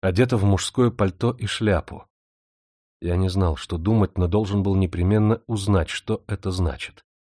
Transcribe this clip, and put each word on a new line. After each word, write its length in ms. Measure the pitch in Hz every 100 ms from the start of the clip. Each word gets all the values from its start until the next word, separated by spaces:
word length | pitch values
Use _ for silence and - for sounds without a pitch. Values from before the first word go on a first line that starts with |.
Одета 360 | 98 90 127 120
в 80 | 101
мужское 440 | 95 - - 123
пальто 420 | 113 101 87 117
и 140 | 110 107
шляпу. 580 | - 113 87 - 82 - _ _ _ _ _ _ _ _ _
Я 160 | 85 87
не 100 | 95
знал, 300 | 92 90 76
что 200 | - 87
думать, 400 | 85 113 98 -
но 100 | 90
должен 360 | 98 104 101
был 120 | 98 95
непременно 680 | 95 87 90 107 107 113 -
узнать, 420 | 113 98 101 78
что 340 | - - 110 -
это 260 | 101 98
значит. 520 | 90 85 67 - - _ _ _